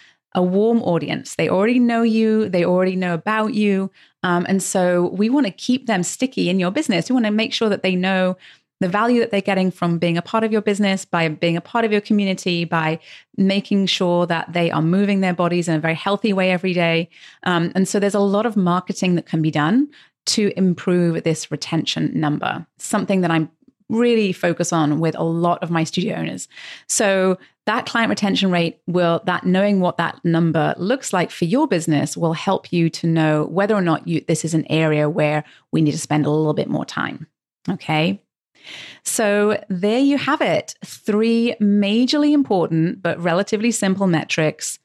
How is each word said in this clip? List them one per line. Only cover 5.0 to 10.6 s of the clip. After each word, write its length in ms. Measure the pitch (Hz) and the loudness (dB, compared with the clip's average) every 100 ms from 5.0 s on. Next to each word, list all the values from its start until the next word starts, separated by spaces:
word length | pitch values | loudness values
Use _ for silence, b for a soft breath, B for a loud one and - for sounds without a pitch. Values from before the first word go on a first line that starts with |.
| 175 | 0
we 220 | 185 220 | 0 0
want 160 | 285 220 | 2 0
to 60 | |
keep 340 | - - 254 - | -2 -2 -2 0
them 180 | 190 | -2
sticky 440 | 165 - 262 - 175 | -2 -4 -4 -2 0
in 120 | 190 | 0
your 100 | 180 | 0
business. 380 | 277 311 180 - | -2 -2 -2 0
We 40 | |
want 120 | 254 214 | 0 0
to 60 | |
make 200 | 208 220 | 0 -2
sure 160 | - 220 | -2 0
that 140 | 190 | 0
they 140 | 190 185 | -2 0
know 400 | 185 190 185 185 B B B - | 0 0 0 -2 B B B -6
the 100 | 180 | -2
value 300 | 202 233 240 | 0 2 2
that 140 | 226 | 2
they're 80 | 202 | 0
getting 320 | 190 190 185 | 0 0 0
from 260 | - 175 170 | 0 -2 0
being 180 | 170 170 | 0 -2
a 60 | |
part 220 | - 226 | -2 -2
of 80 | 220 | 0
your 80 | 214 | 0